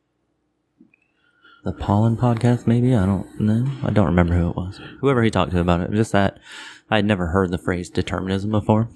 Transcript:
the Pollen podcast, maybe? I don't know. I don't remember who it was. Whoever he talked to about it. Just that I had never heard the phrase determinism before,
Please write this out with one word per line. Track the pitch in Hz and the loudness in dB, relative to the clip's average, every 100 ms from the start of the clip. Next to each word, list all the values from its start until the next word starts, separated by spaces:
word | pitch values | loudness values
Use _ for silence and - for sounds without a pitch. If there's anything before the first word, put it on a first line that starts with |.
| _ _ _ _ _ _ _ _ _ _ _ _ _ _ _ - | _ _ _ _ _ _ _ _ _ _ _ _ _ _ _ -14
the | - | -10
Pollen | - - 101 113 113 | -6 -2 2 2 0
podcast, | 123 117 120 120 - | 0 0 0 0 2
maybe? | 120 123 | 2 2
I | 123 92 | 2 2
don't | 95 - - | 0 -4 -4
know. | 107 110 131 135 | -2 0 -2 -4
I | - | -2
don't | 107 85 | 0 2
remember | 87 85 | 2 2
who | 87 85 | 2 0
it | - | -2
was. | 92 - - - | -8 -10 -18 -4
Whoever | 135 127 | 0 2
he | 113 | 2
talked | 101 90 | 2 0
to | 90 | 0
about | 87 85 | 2 0
it. | 87 | 0
Just | 104 113 | -2 0
that | 101 98 - - - - - - | 2 2 -2 -16 -20 -20 -18 -2
I | 110 | 0
had | |
never | 104 101 90 | 2 0 0
heard | 95 92 | 0 0
the | 87 | -2
phrase | - 90 90 | -4 -4 -4
determinism | - 92 92 92 95 101 | -6 -4 -4 -4 -4 -2
before, | 107 101 110 113 | -2 2 2 0